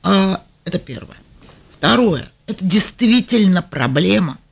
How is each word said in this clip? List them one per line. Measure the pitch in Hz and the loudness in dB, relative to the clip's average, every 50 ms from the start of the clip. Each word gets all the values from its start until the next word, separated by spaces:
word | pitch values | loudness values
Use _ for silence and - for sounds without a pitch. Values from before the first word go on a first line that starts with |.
| - | 0
А, | - 196 196 196 190 190 - - _ _ _ _ | 0 0 2 2 0 -2 -6 -8 _ _ _ _
это | - - - | -8 -8 -8
первое. | - - 127 110 - - - - - _ - - - - - - - _ - | -8 -8 -16 -16 -16 -18 -20 -20 -20 _ -20 -20 -20 -20 -20 -20 -20 _ -14
Второе, | - - 160 226 240 247 220 165 131 - - _ _ _ | -4 -2 0 2 2 2 2 0 -2 -6 -10 _ _ _
это | - 220 - 185 | -12 -10 -4 -4
действительно | 190 165 214 - - - - 240 226 226 247 247 - 240 233 214 190 180 180 170 | 0 0 0 0 -2 -4 -2 2 2 2 2 2 2 2 2 4 4 2 2 -2
проблема | - - 143 127 123 131 147 165 185 202 214 185 151 254 - _ _ | -4 -6 -4 -4 -2 0 0 2 2 2 2 0 -2 -6 -10 _ _